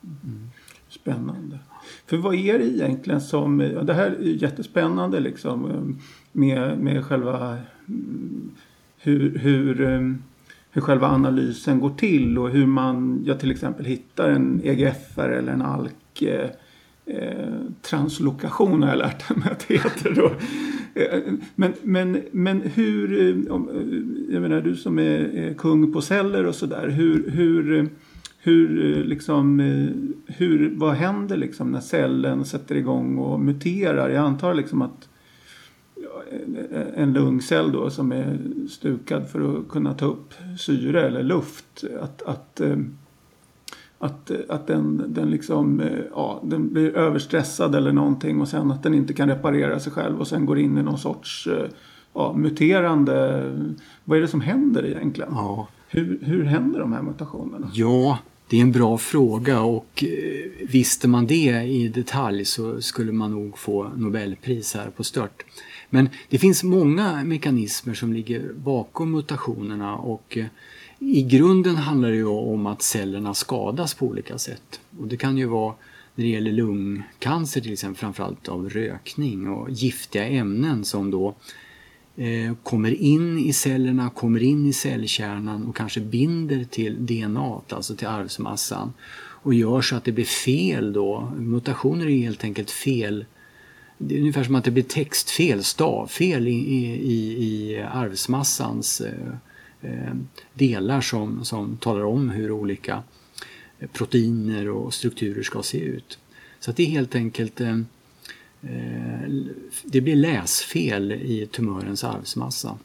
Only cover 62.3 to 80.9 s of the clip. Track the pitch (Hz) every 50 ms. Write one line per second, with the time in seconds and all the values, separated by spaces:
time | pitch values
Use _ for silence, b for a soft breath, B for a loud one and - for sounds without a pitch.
62.3 | 101 101 98 98 - - 113 113 113 117 117 - - - 117 110 110 110 107 107
63.3 | 107 104 104 104 104 - - - 101 101 101 107 143 131 113 107 101 113 104 101
64.3 | 95 - - 127 127 117 104 - - 110 104 107 - - 117 - - 143 113 101
65.3 | - _ - B B B B B B B B B - 131 135 131 B B B B
66.3 | - 127 - 190 185 - - 185 180 185 175 143 151 175 214 196 165 147 139 160
67.3 | 160 151 151 156 135 120 110 104 - - - 123 110 - - 117 113 113 110 -
68.3 | 120 113 - - - - 143 139 139 123 110 - _ - 165 160 160 156 147 151
69.3 | 151 131 - - 113 110 104 104 107 104 101 101 104 - - 127 113 110 _ _
70.3 | - 113 110 110 B B B B B B B B B B 277 277 277 147 135 127
71.3 | 123 131 151 180 190 190 180 180 175 160 143 143 151 135 123 117 110 110 110 107
72.3 | 104 107 120 120 107 107 104 101 104 101 - - - 113 101 98 95 98 104 104
73.3 | 101 - - - 135 117 104 101 113 143 175 151 - - 139 120 107 101 - -
74.3 | - 123 - - 123 117 _ _ - - - _ - 170 - 107 123 120 - 135
75.3 | 135 135 131 120 113 113 110 110 113 B B B B B B B B - 117 117
76.3 | 113 110 107 110 107 113 117 110 101 101 98 101 101 101 101 - - _ - 123
77.3 | 147 170 160 147 - 143 113 113 104 95 - 98 95 - - 104 95 - 98 92
78.3 | 92 - - - - 90 92 98 95 107 113 107 95 92 - - - - 147 139
79.3 | 107 95 95 98 98 110 113 127 135 110 120 127 - - - - - 101 101 117
80.3 | 139 131 117 101 98 113 139 160 147 113 104 -